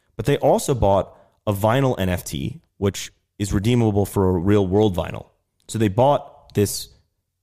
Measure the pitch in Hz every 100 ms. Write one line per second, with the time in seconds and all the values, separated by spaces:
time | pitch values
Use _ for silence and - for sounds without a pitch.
0 | _ - 120 143 135 208 - 123 101 98
1 | - - _ _ - 98 107 127 135 117
2 | 95 87 - 69 65 - _ - 98 -
3 | - _ _ - 101 104 107 123 110 101
4 | 98 101 92 92 90 104 95 101 110 90
5 | 82 53 - _ _ _ - 110 110 98
6 | 135 143 - - - - 101 - - _
7 | _ _ _ _